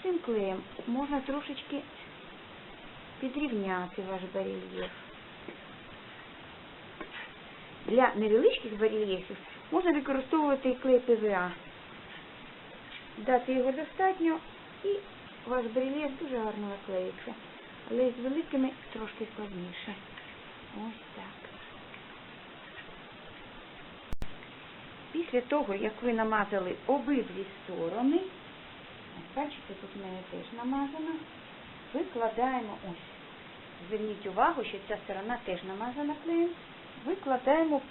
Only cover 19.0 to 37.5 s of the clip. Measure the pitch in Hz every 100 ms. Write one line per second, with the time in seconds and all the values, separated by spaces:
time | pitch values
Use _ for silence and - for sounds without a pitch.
19 | 214 - 214 - 208 185 180 180 - 196
20 | - - - - - - - 208 226 220
21 | - 208 196 190 - - - - - -
22 | - - - - - - - - - -
23 | - - - - - - - - - -
24 | - - - - - - - - - -
25 | - 320 339 247 240 - 202 196 214 214
26 | 240 226 220 214 202 202 180 - - 277
27 | 233 269 202 185 190 - - 170 165 208
28 | 262 339 381 - - - - - - -
29 | - 175 - 262 294 - - 190 196 196
30 | 190 185 180 180 - 233 247 277 277 311
31 | 320 320 - - - - - - - 269
32 | - 240 226 220 254 254 214 - 190 165
33 | - - - - - - - - 175 214
34 | 214 202 196 185 294 330 208 196 - 208
35 | - 190 214 240 - 175 190 196 240 254
36 | 294 294 330 339 349 339 - - - -
37 | 240 381 277 254 254